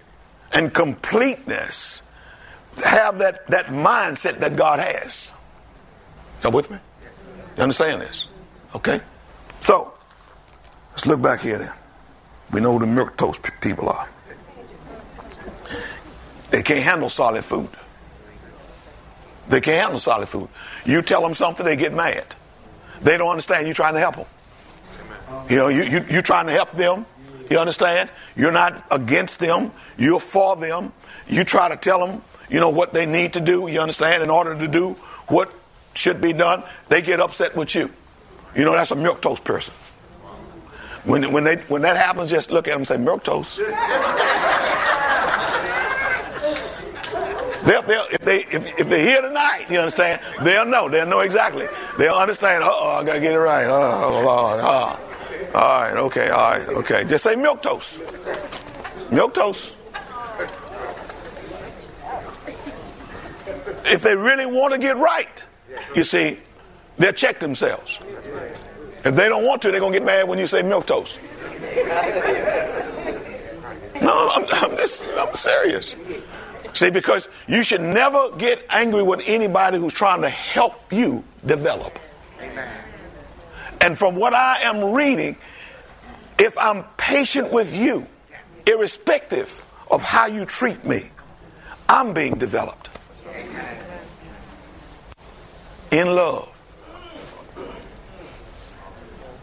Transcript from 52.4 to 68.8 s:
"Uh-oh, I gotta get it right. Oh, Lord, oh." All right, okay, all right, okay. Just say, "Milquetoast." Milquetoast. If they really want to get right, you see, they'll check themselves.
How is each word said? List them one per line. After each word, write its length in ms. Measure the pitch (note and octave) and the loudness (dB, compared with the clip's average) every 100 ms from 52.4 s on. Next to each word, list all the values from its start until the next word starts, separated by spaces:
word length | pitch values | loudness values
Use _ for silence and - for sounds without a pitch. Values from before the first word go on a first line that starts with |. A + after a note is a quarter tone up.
| G3 F3 | 2 4
"Uh-oh, 360 | D#3 - D3+ D3 | 2 2 2 0
I 20 | |
gotta 160 | D3 D3+ | 0 0
get 140 | D#3 | 2
it 60 | D#3+ | 4
right. 260 | D#3+ C#3+ B2 | 4 4 4
Oh, 560 | C#3 C3+ A2+ B2+ A#2 | 4 4 2 2 2
Lord, 360 | B2+ B2 A#2 G#2+ | 4 4 2 2
oh." 380 | A#2+ C3+ A2+ - - - - D#3+ F3+ - | 2 2 2 -4 -10 -14 -12 -10 -4 2
All 260 | A#2+ C3 | 4 4
right, 160 | A2 A2 | 2 0
okay, 320 | C3 B2+ A2+ | -2 0 2
all 220 | - A#2 | 4 2
right, 160 | A2 - | 2 -2
okay. 340 | - A#2+ G#2 | -4 0 0
Just 200 | G2+ D3+ | 2 2
say, 120 | A3 A#3 | 2 2
"Milquetoast." 640 | D4 C#4+ C#4+ A#3+ - D#4+ E4 F#4 - - - - - - - - F#4+ | 0 0 -2 -4 -6 -14 -14 -12 -10 -10 -10 -14 -16 -16 -14 -14 -2
Milquetoast. 600 | D3+ G#3 - E4 - - - - - - - A#3 - F3 - - - - - - - - - - - - - - - A#3+ B3 - - D4+ - C#4+ A#3+ A3+ - - - - - - F#3+ G#3 E3+ - | 2 2 2 0 -2 -10 -16 -16 -16 -14 -14 -12 -10 -10 -12 -14 -12 -12 -12 -14 -16 -16 -16 -14 -14 -16 -16 -20 -16 -12 -12 -12 -16 -16 -16 -14 -16 -16 -18 -18 -16 -16 -16 -12 -12 -10 -6 0
If 160 | G#3+ | 2
they 140 | A3 G3 | 4 4
really 300 | A3 C4+ C4 | 4 2 2
want 280 | B3+ C#4 | 0 2
to 60 | C4+ | 2
get 160 | C4+ B3 | 0 2
right, 460 | D#4+ E4 - - - - - B2+ - C#3+ | 2 2 -4 -10 -20 -20 -18 -16 -4 -2
you 100 | D#3 | 2
see, 340 | F3+ D#3 - - - - - - - | 2 0 -2 -12 -20 -20 -20 -12 2
they'll 140 | F#3 | 4
check 280 | G3 B3+ - | 4 0 0
themselves. 600 | D#3 B2+ C#3+ G#2 - - - - - - - - - - | -4 -2 -2 -2 -6 -14 -14 -16 -14 -12 -12 -14 -18 -18